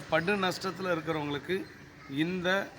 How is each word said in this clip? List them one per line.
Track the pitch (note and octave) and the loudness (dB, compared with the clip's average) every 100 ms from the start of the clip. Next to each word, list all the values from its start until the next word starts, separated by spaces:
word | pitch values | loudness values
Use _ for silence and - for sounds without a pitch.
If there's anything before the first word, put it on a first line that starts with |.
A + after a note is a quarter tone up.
| - | 2
படு | D#3+ E3+ G#3 | 2 4 2
நஷ்டத்துல | F#3 E3+ F#3+ F3 F#3 | 2 0 -4 -2 0
இருக்கிறவங்களுக்கு | E3 D#3 D#3+ D3 C#3+ - F#3+ - - - - - | 0 0 -2 0 -2 0 -2 -2 -12 -20 -18 -6
இந்த | C#3 E3 F#3 F3 G3 - | 0 0 2 2 2 0